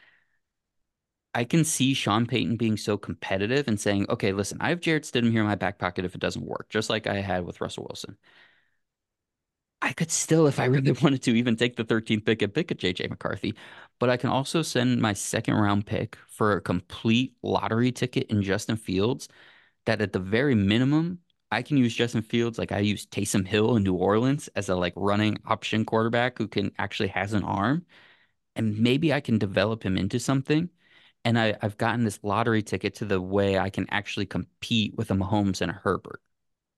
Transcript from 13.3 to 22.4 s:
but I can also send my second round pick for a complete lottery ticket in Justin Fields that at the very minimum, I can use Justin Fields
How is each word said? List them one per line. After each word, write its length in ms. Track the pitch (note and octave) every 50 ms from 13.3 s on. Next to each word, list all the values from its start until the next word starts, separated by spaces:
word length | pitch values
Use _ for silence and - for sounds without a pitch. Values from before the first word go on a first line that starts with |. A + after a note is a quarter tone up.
| - A2 - - - - - - - - - - _ -
but 100 | B2 B2
I 80 | B2+
can 120 | B2+ - A#2+
also 300 | G2+ C3 C3+ - - E3+ D3+
send 360 | - - B2+ A#2+ B2+ B2 A#2+
my 120 | A2+ A2 G2+
second 400 | - - - - G#2 A#2 - A2
round 300 | G#2+ G#2+ G2+ G2+ G#2 G#2
pick 320 | - A2+ F2+ G2 - - - -
for 260 | - - - A2+ G#2 G2+
a 80 | E2+
complete 760 | - - F#2+ E2+ - - - - - A2+ A2+ A#2+ C3 - - _ -
lottery 480 | G2+ G2+ F#2 G2 G2+ A2+ A2+ B2 B2+
ticket 360 | C3 - B2+ B2 - C3+ - -
in 120 | A2+ G#2
Justin 340 | G2 G2 G2 G#2+ - - A2+
Fields 520 | G#2+ - - F#2+ F#2 G2 A#2 C#3 C#3+ - - - - - - - - _ _ _ _ -
that 160 | - A2 G2+
at 120 | G#2+ F#2+ -
the 60 | G2+
very 360 | F#2 F#2 G#2 A2+ C#3 D3 B2
minimum, 640 | G#2+ G2 G2 G#2+ A#2+ C3 C3+ D3 D#3 E3 F3 F#3 F3 _ _ _ _ _ -
I 100 | G#2 A#2 B2
can 140 | - D3+
use 180 | C3+ B2 A#2 A2+
Justin 260 | - A#2 A#2 B2 A2+
Fields 360 | G#2+ - - A#2